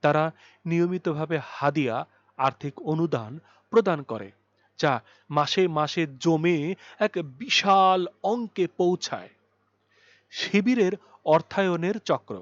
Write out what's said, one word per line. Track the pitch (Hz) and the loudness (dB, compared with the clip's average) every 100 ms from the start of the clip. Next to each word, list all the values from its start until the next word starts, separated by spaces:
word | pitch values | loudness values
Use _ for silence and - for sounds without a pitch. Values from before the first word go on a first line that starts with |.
তারা | 151 151 160 - - _ | 4 2 0 -4 -20 _
নিয়মিতভাবে | 165 170 175 180 180 151 156 160 - | -4 0 0 0 -4 -4 -4 -4 -6
হাদিয়া, | - 143 147 131 113 156 _ _ - | -2 0 0 -2 -2 -8 _ _ -2
আর্থিক | 135 131 143 - | -2 -2 -12 -10
অনুদান | 339 156 165 143 110 147 _ _ _ | -6 -2 -2 -2 -6 -16 _ _ _
প্রদান | 220 196 156 | 2 2 -2
করে, | 135 110 98 _ _ _ _ - | -4 -10 -10 _ _ _ _ -2
যা | 151 123 _ _ _ | 0 0 _ _ _
মাসে | 147 143 - 185 | -2 0 2 0
মাসে | 156 147 - 160 131 | 0 -2 -2 -6 -2
জমে | 170 160 165 165 151 185 - - | 0 2 2 0 -2 -6 -12 -4
এক | 214 185 156 131 | -2 -2 -8 -12
বিশাল | 247 - 196 190 185 185 175 _ | -2 0 4 4 6 4 -2 _
অঙ্কে | 190 240 226 - 175 - | -4 -4 -4 -4 -4 0
পৌঁছায়। | 180 180 - 101 90 _ _ _ _ _ _ _ _ _ _ | 0 0 -4 -8 -12 _ _ _ _ _ _ _ _ _ _
শিবিরের | - - 202 208 247 185 190 _ - 165 | -10 0 2 2 2 2 0 _ -10 2
অর্থায়নের | 156 - - 190 170 175 214 | 2 2 -2 0 0 -2 -4
চক্র। | - 139 _ 98 | -2 -4 _ -14